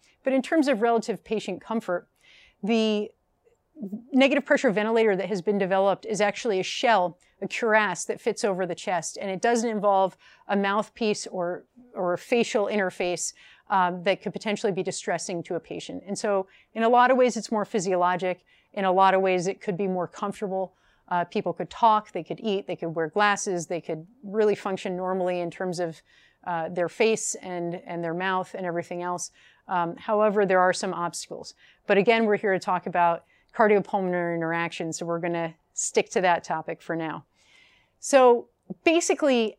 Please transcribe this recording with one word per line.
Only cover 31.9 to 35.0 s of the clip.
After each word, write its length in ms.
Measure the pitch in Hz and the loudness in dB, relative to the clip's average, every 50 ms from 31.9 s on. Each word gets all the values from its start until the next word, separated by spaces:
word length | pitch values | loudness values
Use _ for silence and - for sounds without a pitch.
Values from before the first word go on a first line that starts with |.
| 208 196 | 2 4
again, 280 | 196 196 226 226 226 | 4 4 4 4 4
we're 120 | 208 208 196 | 2 2 0
here 160 | - 214 190 | 2 0 0
to 60 | 180 | 0
talk 260 | - - 185 180 - | 0 -2 -4 -4 -4
about 380 | 202 165 180 175 170 170 165 - _ _ _ _ _ - | -2 0 2 2 2 2 0 -6 _ _ _ _ _ 0
cardiopulmonary 800 | - 233 208 214 202 190 - - 202 190 180 180 180 175 170 170 | 2 4 4 4 4 2 0 -2 -2 -2 0 -2 -2 -2 -2 -2
interactions, 600 | 165 165 160 165 170 170 170 - - 175 165 160 | -2 -2 -2 -2 -2 -4 -4 -6 -6 -8 -8 -6
so 80 | - | -6